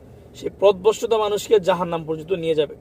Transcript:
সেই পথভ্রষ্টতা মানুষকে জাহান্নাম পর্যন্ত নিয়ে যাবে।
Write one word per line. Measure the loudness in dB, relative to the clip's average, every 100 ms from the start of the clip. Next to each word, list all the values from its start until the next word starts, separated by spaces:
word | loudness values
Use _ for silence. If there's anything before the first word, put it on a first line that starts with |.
| -20 -20 -20 -12
সেই | -12 2
পথভ্রষ্টতা | 2 4 0 0 -2 0
মানুষকে | 0 -2 2 2
জাহান্নাম | 2 0 0 -4
পর্যন্ত | -6 -8 -4
নিয়ে | -4 0 0
যাবে। | -2 -4